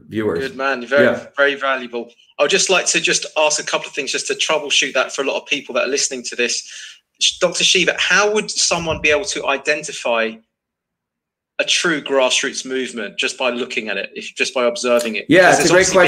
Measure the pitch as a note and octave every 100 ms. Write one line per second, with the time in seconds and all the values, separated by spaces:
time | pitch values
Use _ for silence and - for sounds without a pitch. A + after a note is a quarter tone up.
0 | - G#2 G#2+ - C3+ A#2+ C3+ B2+ A#2+ C#3
1 | B2+ A#2+ - - C#3+ C#3 C3+ C3 B2 A#2+
2 | A#2 _ _ - D3 F3+ - F3+ F3 E3
3 | E3+ E3 F3+ - D3+ D3+ D3 - - -
4 | C3+ C#3+ - C#3 - D#3 C#3+ - C#3 B2+
5 | - - C3+ - - D3 - B2 - C#3
6 | - C3 A#2+ A#2+ A#2+ - - - - -
7 | _ - - - F3+ E3+ - F#3+ D3+ -
8 | - F3+ G#3 G#3+ G#3+ - - F3 E3 D3+
9 | D3+ D3 C#3 D3 - C#3 D3+ D3+ D#3 -
10 | C3 A#2 A2+ A2+ _ _ _ _ _ _
11 | _ _ _ _ _ - C#3 - F3+ D3+
12 | C#3 C3+ B2+ - C3+ A2 C3 C3 A#2+ A2+
13 | G2+ F2+ C3+ - B2+ A#2+ B2 - G#2+ G2
14 | - - G#2+ - C3+ C3 A#2+ A#2 B2+ A#2+
15 | A#2 G#2 - E3+ F3 C#3 F3 F3 F#3 F#3+